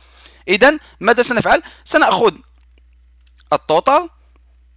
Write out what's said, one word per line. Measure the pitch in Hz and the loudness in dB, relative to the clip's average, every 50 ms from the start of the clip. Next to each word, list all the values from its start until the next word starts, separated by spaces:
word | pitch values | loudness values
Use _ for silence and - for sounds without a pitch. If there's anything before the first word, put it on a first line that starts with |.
| _ _ _ - - - - _ - | _ _ _ -20 -20 -20 -20 _ -6
إذا | - 190 185 226 277 311 311 - - - - | -4 0 2 2 2 2 0 -6 -18 -14 -6
ماذا | 180 220 240 240 240 | -2 0 0 2 0
سنفعل؟ | - 240 220 - 180 247 339 - - - - - | 0 0 -2 0 0 0 -2 -2 -6 -20 -18 -8
سنأخذ | - - 311 285 226 - - 240 202 - - - _ _ _ _ _ _ _ _ _ _ _ _ _ _ _ _ _ _ _ _ - 151 | -4 -2 0 0 0 0 0 0 0 -2 -4 -12 _ _ _ _ _ _ _ _ _ _ _ _ _ _ _ _ _ _ _ _ -6 -6
التوتال | - _ - 156 170 - - 277 320 359 330 _ _ _ _ _ _ _ _ _ _ _ _ _ | -6 _ -2 -2 -2 0 0 0 -2 -2 -6 _ _ _ _ _ _ _ _ _ _ _ _ _